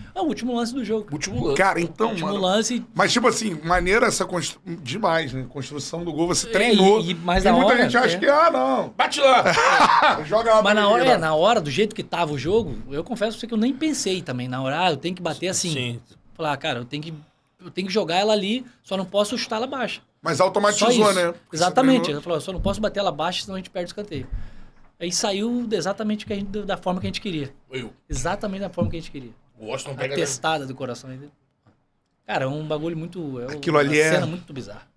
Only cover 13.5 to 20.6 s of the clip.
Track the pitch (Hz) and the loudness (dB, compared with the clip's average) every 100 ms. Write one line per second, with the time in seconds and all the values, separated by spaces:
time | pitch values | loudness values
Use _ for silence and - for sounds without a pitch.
13.5 | 226 240 262 311 269 196 185 - 127 123 | 0 0 0 -2 -2 -2 -4 -4 -6 -4
14.5 | 127 131 151 185 147 165 180 170 143 180 | -4 -2 0 0 0 -4 -6 -6 -4 -4
15.5 | 185 180 147 123 117 - - _ - 156 | -4 -4 -4 -4 -8 -14 -20 _ -6 -4
16.5 | 139 160 123 120 147 160 156 - _ _ | -4 -4 -6 -8 -10 -10 -16 -20 _ _
17.5 | _ 185 - 190 208 156 175 214 214 190 | _ -12 -8 -2 -2 0 0 2 2 0
18.5 | 247 254 _ - 196 185 202 208 247 - | -4 -6 _ -8 -6 -2 0 0 -2 -4
19.5 | 220 262 277 220 - _ _ 156 147 214 | -4 -4 -6 -6 -8 _ _ -4 2 2
20.5 | 208 | 4